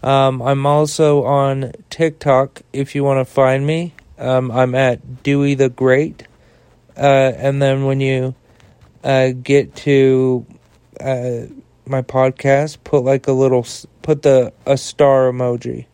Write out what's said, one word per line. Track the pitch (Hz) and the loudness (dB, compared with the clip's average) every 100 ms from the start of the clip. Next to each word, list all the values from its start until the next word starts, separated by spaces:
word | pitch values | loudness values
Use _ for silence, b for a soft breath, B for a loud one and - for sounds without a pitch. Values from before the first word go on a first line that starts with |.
Um, | 131 139 135 131 | 0 2 2 0
I'm | 123 139 139 | -2 -2 0
also | 147 151 - 151 147 123 | 0 0 0 2 2 0
on | 139 139 135 135 - _ | 0 0 -2 -8 -12 _
TikTok | - 160 151 147 131 135 - _ | -4 -4 -2 0 2 0 -6 _
if | 135 139 147 | -8 -6 -2
you | |
wanna | 139 135 127 | 0 0 -2
find | - 131 135 143 | 0 2 2 -2
me. | 160 170 - _ - | -4 -6 -12 _ -12
Um, | 123 131 127 | -2 -2 -2
I'm | 117 131 | 0 0
at | 127 131 117 - 127 | 2 0 -2 -8 -10
Dewey | - 143 143 135 | -2 0 0 0
the | 135 | -2
Great. | 123 131 127 117 - - b b b b b b - | 0 2 2 0 -8 -20 b b b b b b -2
Uh, | 143 135 135 120 | 2 4 2 0
and | 139 139 | -4 0
then | 139 135 135 | 0 0 -2
when | 135 | -2
you, | 135 131 127 127 b b b b b _ | -2 -2 -4 -8 b b b b b _
uh, | 135 135 131 | -2 2 0
get | 127 123 139 - - | -2 0 2 2 -6
to, | - 139 135 131 131 127 120 - _ _ _ - | 0 4 4 4 0 -2 -6 -20 _ _ _ -12
uh, | 135 131 123 120 113 269 - _ - | -6 -6 -6 -8 -10 -18 -20 _ -8
my | 135 | -8
podcast, | 127 131 131 127 139 135 151 - | -4 0 0 0 0 0 0 -8
put, | - 147 | -2 -2
like, | 127 135 135 | 2 0 0
a | |
little | 131 135 127 | 0 2 0
s-, | 120 - - _ | -2 -14 -20 _
put | - 151 | -4 0
the, | 147 131 117 _ - | 4 4 2 _ -4
a | 139 | -4
star | - - 143 135 131 | -4 0 4 4 2
emoji. | 123 123 120 120 123 127 | 0 -4 -4 -8 -12 -14